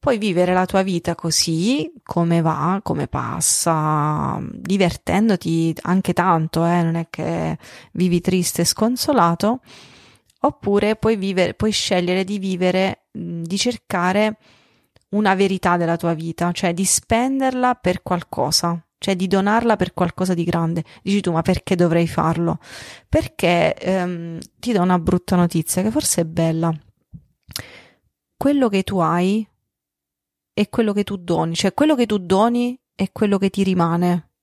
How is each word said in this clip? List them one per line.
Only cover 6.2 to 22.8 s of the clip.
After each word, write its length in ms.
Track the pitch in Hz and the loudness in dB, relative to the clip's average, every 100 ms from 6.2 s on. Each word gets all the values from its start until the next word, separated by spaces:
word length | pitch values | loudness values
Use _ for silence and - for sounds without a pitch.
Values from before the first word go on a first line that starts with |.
| 180 165 156 - 170 | 2 2 2 0 2
eh, 160 | 175 | 2
non 140 | 165 165 | 0 -2
è 100 | 165 | -6
che 480 | - 160 165 160 156 - - - | -6 -6 -4 -4 -6 -10 -20 -14
vivi 280 | - 180 170 | -2 2 2
triste 440 | 180 185 180 - | 2 0 0 0
e 20 | 170 | 0
sconsolato, 920 | - 214 247 - 269 170 170 208 240 _ - - - - _ _ _ | 2 0 0 0 4 4 2 0 -2 _ -20 -20 -20 -20 _ _ _
oppure 560 | 285 - - 202 208 214 | -4 -2 0 2 2 0
puoi 220 | 220 220 | 0 0
vivere, 360 | 190 185 175 | -2 0 0
puoi 160 | - 214 | 0 -2
scegliere 540 | 208 - 185 175 180 | -2 0 0 0 0
di 160 | 190 208 | -2 -4
vivere, 680 | 190 185 180 185 190 - _ - | -4 -2 0 2 0 -4 _ -12
mm, 280 | 170 170 | -10 -8
di 140 | 165 196 | -6 -2
cercare 760 | 247 233 _ 185 180 196 214 214 _ _ _ _ _ _ _ | -2 -4 _ -2 0 2 0 -2 _ _ _ _ _ _ _
una 260 | 202 214 190 | 0 2 2
verità 420 | 196 190 185 175 | 2 2 0 0
della 200 | 170 170 | 0 0
tua 180 | 170 160 | -2 -4
vita, 360 | 165 165 175 | -6 -4 -2
cioè 220 | 170 185 | 0 -2
di 120 | 170 190 | 0 0
spenderla 880 | - - 226 247 269 262 254 254 254 | 0 0 0 0 0 -2 0 0 0
per 260 | - - | -2 -4
qualcosa, 840 | - 175 - - 139 156 175 170 - _ | -2 -4 -4 -4 0 0 -2 -4 -8 _
cioè 180 | - 190 | -4 -2
di 120 | 185 | 0
donarla 480 | 196 196 220 233 214 | 2 2 2 2 2
per 180 | 180 | 0
qualcosa 400 | - 175 - 185 | 0 -2 0 -2
di 120 | 175 170 | 0 0
grande. 380 | 170 165 170 - - | 0 0 -2 -6 -10
Dici 180 | - 202 | -2 0
tu: 100 | 185 | 0
"Ma 120 | 165 | 0
perché 320 | 160 185 - 180 | 0 -2 0 2
dovrei 320 | 175 165 165 | 2 2 0
farlo?" 500 | - 156 165 170 160 - - | 0 0 0 -2 -4 -8 -20